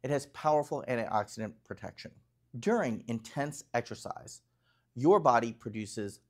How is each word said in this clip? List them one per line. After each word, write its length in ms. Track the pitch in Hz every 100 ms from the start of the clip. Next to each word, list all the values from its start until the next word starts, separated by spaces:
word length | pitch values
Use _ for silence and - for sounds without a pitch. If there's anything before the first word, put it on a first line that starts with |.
it 60 | 127
has 180 | 143 139
powerful 560 | - 156 151 143 147 -
antioxidant 640 | 123 113 107 104 - 110 - _
protection. 460 | 101 107 - - - _ _ _ 123
During 460 | 151 233 156 107 -
intense 580 | 113 - - 143 156 -
exercise, 680 | 120 117 110 - - - - _ _ _ _ _ -
your 240 | 139 202
body 320 | 151 120 117
produces 680 | 113 - 107 104 - 101 - _